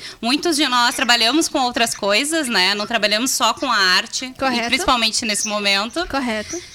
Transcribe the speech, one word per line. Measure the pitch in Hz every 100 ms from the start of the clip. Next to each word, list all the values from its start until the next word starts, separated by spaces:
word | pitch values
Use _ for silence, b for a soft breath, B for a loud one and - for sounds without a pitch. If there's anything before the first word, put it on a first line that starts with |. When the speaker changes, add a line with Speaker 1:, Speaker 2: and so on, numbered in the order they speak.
| B B
Speaker 1:
muitos | - 294 349 285
de | 285
nós | 247 240
trabalhamos | - 247 240 226 294 -
com | 302
outras | 247 247 226
coisas, | - 196 208 285 330 262
né? | 208 185
Não | 208 208
trabalhamos | 233 208 214 262
só | - 226
com | 233 277
a | 220
arte, | 190 185 220 - 262
e |
Speaker 2:
Correto. | 262 269 247 233
Speaker 1:
principalmente | 262 359 247 226 - 226
nesse | 202 214
momento. | 208 202 196 226 330 359
Speaker 2:
Correto. | 277 247 220 208 339 -